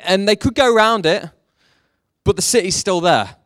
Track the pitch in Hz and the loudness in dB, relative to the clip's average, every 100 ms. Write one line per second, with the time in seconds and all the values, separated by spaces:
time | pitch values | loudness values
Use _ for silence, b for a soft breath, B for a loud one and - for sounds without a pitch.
0 | 170 190 202 208 277 233 254 226 220 226 | -2 -2 0 0 0 2 2 4 2 2
1 | 160 196 160 - _ _ _ _ _ _ | 0 -2 -4 -18 _ _ _ _ _ _
2 | _ _ - 196 175 240 185 - - 180 | _ _ -4 -2 -2 -2 -2 -4 -4 -2
3 | 170 135 98 - | 2 0 0 -10